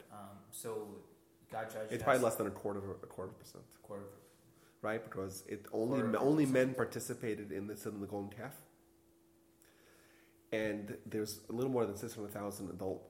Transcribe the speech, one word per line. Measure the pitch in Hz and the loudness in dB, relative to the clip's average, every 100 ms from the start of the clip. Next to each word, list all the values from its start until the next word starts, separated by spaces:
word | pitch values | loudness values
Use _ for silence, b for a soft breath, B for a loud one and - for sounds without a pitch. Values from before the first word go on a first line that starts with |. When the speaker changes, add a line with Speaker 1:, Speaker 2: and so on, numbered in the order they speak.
| - | -14
Speaker 1:
Um, | 104 98 98 87 | -14 -14 -16 -16
so | - 117 107 104 101 87 - _ _ - | -10 -6 -6 -6 -10 -16 -20 _ _ -10
God | 110 113 | -6 -6
judged | 113 107 | -4 -4
Speaker 2:
It's | 117 | 2
probably | 110 127 | 6 8
Speaker 1:
us | |
Speaker 2:
less | 117 113 | 8 6
than | 104 | 2
a | |
quarter | 95 104 101 | 0 0 0
of | 98 | -2
a, | |
a | 90 - | -6 -8
quarter | - 95 | -8 -8
of | - | -10
a | |
percent. | - - - - | -16 -18 -18 -18
Speaker 1:
Quarter | - 101 | -12 -10
of | 98 | -10
a | 98 - - - - - _ 107 | -16 -20 -20 -20 -20 -20 _ -2
Speaker 2:
Right, | 113 | -2
because | 117 - 95 95 - | -2 -4 -4 -6 -8
it | 104 - | -8 -4
only, | 110 113 131 | 0 2 4
Speaker 1:
Quarter | 117 | 4
of | |
a | 107 | 4
Speaker 2:
only | 135 156 139 | 6 6 8
Speaker 1:
percent. | 127 131 | 6 6
Speaker 2:
men | |
participated | 127 113 117 113 120 117 104 104 | 4 0 0 -4 -4 -2 -2 -4
in | 85 101 | -6 -6
this, | 107 | -6
in | 113 104 | -6 -4
the | 98 | -4
Golden | 104 98 | -4 -4
Calf. | 120 131 - - - _ _ _ _ _ _ _ _ B B B B B B B B - | -6 -10 -12 -18 -20 _ _ _ _ _ _ _ _ B B B B B B B B -4
And | 110 107 107 101 - | 0 2 0 -4 -8
there's | - 110 107 - - | -4 -2 -2 -4 -4
a | |
little | 113 135 | 0 2
more | 123 | 4
than | 107 98 | 2 0
six | 113 | -6
hundred | 110 104 | -6 -6
thousand | 104 101 101 95 | -4 -4 -4 -6
adult, | 87 95 - | -4 -2 -4